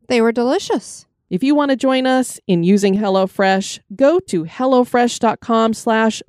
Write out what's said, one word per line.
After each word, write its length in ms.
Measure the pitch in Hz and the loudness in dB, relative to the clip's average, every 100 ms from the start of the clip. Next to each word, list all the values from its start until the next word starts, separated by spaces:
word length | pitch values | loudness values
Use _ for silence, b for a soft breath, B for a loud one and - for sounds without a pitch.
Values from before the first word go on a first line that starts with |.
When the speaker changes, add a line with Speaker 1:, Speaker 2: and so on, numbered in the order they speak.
| - | -4
Speaker 1:
They 140 | 247 | 0
were 100 | 226 | 0
delicious. 720 | 233 240 339 - 339 - - - _ _ | 0 -2 -2 -2 -4 -6 -16 -20 _ _
Speaker 2:
If 140 | 180 | -4
you 100 | 262 294 | 0 2
want 160 | 285 | 2
to 60 | 262 | 0
join 280 | 269 254 262 | 0 0 2
us 320 | 262 254 - - | 0 -2 -6 -2
in 160 | 175 | 0
using 320 | 170 202 202 196 | 2 2 2 0
HelloFresh, 840 | 208 190 190 - 190 190 190 - - 190 | 0 0 0 0 0 0 -2 -12 -14 0
go 240 | 277 349 | 2 2
to 220 | - 175 160 | -2 -6 -6
hellofresh 760 | - 254 254 247 247 240 - | -4 0 2 2 0 0 0
dot 200 | 226 - | -2 -2
com 340 | - 226 226 | -2 0 0
slash 480 | 220 - 220 220 - | -2 -2 0 0 -2